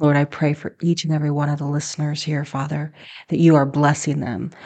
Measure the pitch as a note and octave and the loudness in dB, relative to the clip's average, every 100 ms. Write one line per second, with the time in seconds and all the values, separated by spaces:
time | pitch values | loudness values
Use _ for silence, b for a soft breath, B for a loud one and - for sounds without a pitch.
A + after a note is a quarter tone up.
0 | D3+ C#3+ D3 - D3+ D3 - - E3+ E3+ | 2 2 0 -2 -2 -2 -6 -4 -2 -2
1 | D#3+ D#3 D3+ D3 D3 D3 C#3+ D3 - - | -2 -2 -2 -2 -2 -2 -4 -4 -6 -6
2 | D3+ D3 - D3 C#3 C3+ C#3+ D3+ D3+ B | -4 -4 -4 -4 -4 -6 -6 -6 -8 B
3 | B B - D#3 E3 D3+ C#3 C#3+ D3 D3 | B B -6 2 6 6 4 4 2 2
4 | - C#3+ B2 G#2 - B | 0 -4 -4 -6 -8 B